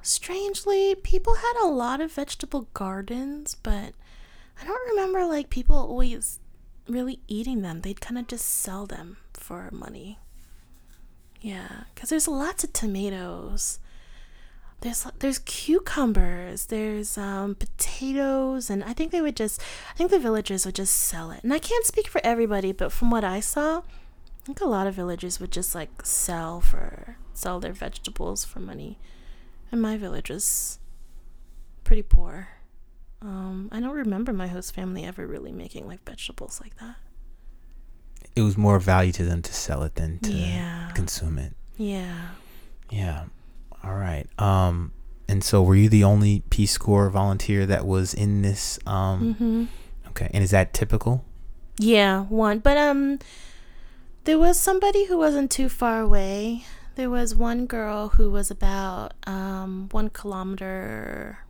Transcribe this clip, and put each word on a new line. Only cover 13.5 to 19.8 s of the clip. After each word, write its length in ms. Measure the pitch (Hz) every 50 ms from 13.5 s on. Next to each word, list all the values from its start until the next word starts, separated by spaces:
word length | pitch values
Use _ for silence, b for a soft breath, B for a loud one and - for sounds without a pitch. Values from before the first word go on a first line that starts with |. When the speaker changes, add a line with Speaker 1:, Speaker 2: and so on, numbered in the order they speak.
| 202 - - - - - b b b b b b b b b b b b b b b b b b b b
Speaker 1:
There's, 260 | - 240 233 - - 254 - -
there's 180 | - 277 262 -
cucumbers, 1300 | - - - - - - 311 392 - - - 302 269 233 214 196 185 180 175 175 180 180 - 190 -
there's, 500 | - 226 220 214 214 214 208 208 - -
um, 380 | 214 202 196 196 196 196 202 202
potatoes, 1120 | - - - - - - - - - 262 269 269 277 277 269 269 269 262 262 262 262 240 -
and 160 | 202 196 -
I 80 | 214
think 200 | 240 - 320 320
they 100 | - 349
would 140 | 320 294 233
just, 220 | - 220 208 - - B B B B